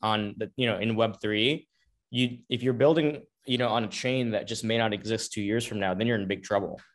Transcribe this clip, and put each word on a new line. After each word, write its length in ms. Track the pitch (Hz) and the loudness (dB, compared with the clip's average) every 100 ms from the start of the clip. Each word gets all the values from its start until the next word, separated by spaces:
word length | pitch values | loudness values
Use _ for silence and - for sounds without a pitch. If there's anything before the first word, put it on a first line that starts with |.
on 320 | 110 107 104 - | 0 0 0 -4
the, 160 | 107 - | -6 -2
you 100 | 120 | 0
know, 120 | 95 | 0
in 160 | 110 | 0
Web 260 | 110 113 - | 2 0 0
three, 460 | 107 107 123 156 - _ _ _ _ | -2 2 2 0 -6 _ _ _ _
you, 280 | 120 123 123 - | -2 -2 -2 -6
if 140 | 123 | -2
you're 100 | 127 | 0
building, 500 | 117 143 160 151 151 - _ - | 4 4 4 2 -2 -10 _ -4
you 120 | 123 | 0
know, 120 | 120 | 2
on 120 | 113 | 0
a 60 | 104 | 0
chain 440 | - 127 131 120 | -4 -2 0 0
that 140 | 107 - | -2 -4
just 160 | 113 | -4
may 160 | 110 117 | 0 2
not 140 | 113 | 2
exist 400 | 104 104 110 - | 0 -2 -4 -4
two 100 | 110 | -4
years 220 | 101 113 | -2 -2
from 160 | - 107 | -2 -2
now, 140 | 95 | -2
then 120 | 92 117 | 0 0
you're 120 | 110 | 0
in 100 | 95 | -2
big 160 | 98 | -4
trouble. 360 | - 101 85 69 - | -2 -2 -2 -8 -16